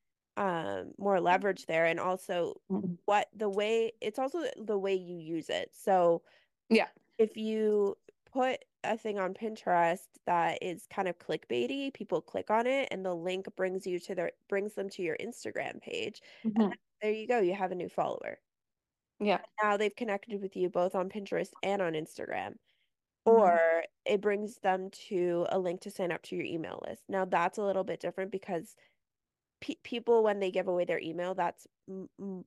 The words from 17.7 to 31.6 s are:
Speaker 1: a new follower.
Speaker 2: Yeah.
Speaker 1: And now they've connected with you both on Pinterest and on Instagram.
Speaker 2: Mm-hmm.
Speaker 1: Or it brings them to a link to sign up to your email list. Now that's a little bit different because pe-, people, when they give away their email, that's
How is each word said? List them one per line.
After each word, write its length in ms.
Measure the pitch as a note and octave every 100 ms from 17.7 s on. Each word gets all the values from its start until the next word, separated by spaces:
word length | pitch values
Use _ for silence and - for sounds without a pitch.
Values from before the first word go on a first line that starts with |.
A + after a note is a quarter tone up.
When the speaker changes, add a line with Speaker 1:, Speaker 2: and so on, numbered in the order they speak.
Speaker 1:
a 20 |
new 140 | F#3 F3+
follower. 500 | - D#3+ - - - _ _ _ _ _ _ _ -
Speaker 2:
Yeah. 220 | G#3 F3
Speaker 1:
And 100 | - -
now 140 | G#3+ G3+
they've 180 | G#3
connected 460 | - A#3 G3+ - G3+
with 160 | G3 G3
you 120 | F3+
both 240 | F3+ F3+
on 140 | F#3+ F#3
Pinterest 420 | G#3+ G3 F3 F#3+ -
and 200 | F#3+ G3+
on 100 | F3
Instagram. 640 | D#3+ D#3+ - - G2 F#2+ - _ _ _ _ _ _ -
Speaker 2:
Mm-hmm. 300 | A3+ G3 E3+
Speaker 1:
Or 240 | E3 E3 - _ -
it 140 | G3+
brings 340 | G#3 G3+ G#3+ -
them 300 | G3 F#3+ F#3+ - -
to 380 | F#3+ F3+ E3+ F3
a 80 | F#3+
link 240 | F3+ F3+
to 80 | G3+
sign 200 | - F3+
up 100 | D#3+
to 120 | - F3+
your 100 | D3
email 340 | E3 D3 - -
list. 160 | - -
Now 160 | G3 F#3
that's 320 | F3+ F3 A3
a 60 |
little 200 | G3+ F#3+
bit 160 | F#3+ E3
different 320 | - - F#3+
because 440 | F#3+ - E3+ F#3+ - _ _ _ _ _ _ _ -
pe-, 160 | - -
people, 400 | - A#3+ A#3 A#3
when 160 | G#3+ G3+
they 100 | F#3+
give 160 | F#3 F#3+
away 160 | F3 F3
their 140 | E3
email, 340 | D#3+ E3 F3+
that's 320 | F#3+ F3 -